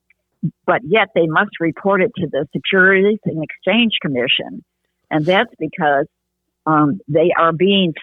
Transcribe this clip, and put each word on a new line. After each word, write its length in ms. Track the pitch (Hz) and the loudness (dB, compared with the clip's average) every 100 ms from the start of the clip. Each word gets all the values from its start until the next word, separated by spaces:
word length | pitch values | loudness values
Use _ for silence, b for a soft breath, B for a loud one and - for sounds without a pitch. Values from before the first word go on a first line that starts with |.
| _ _ _ _ 165 - - | _ _ _ _ -8 -6 -2
but 160 | 170 | -2
yet 240 | 135 214 196 | 0 0 0
they 120 | 180 165 | 0 0
must 340 | 160 208 - | 0 -2 -2
report 420 | 165 - 196 196 | -4 -2 0 0
it 100 | 180 - | 0 -2
to 100 | 160 | -6
the 200 | 135 151 | -4 -6
Securities 680 | - - 190 190 190 196 214 | -8 -2 2 4 4 2 0
and 180 | 175 160 | -4 -6
Exchange 520 | 151 - - 220 233 - | -8 -6 -2 0 0 -2
Commission, 600 | 170 127 123 - 120 - - _ _ _ _ | -4 -2 -2 -4 -6 -14 -18 _ _ _ _
and 140 | 156 | -2
that's 300 | 156 190 240 - | 0 0 0 -6
because, 480 | 156 - 151 139 156 _ _ _ _ _ - | -10 -2 0 0 -2 _ _ _ _ _ 0
um, 340 | 156 147 190 - | 2 2 -2 -2
they 220 | 151 170 - | 2 2 2
are 140 | 165 | 0
being 420 | 160 185 196 180 147 | 2 2 2 0 -4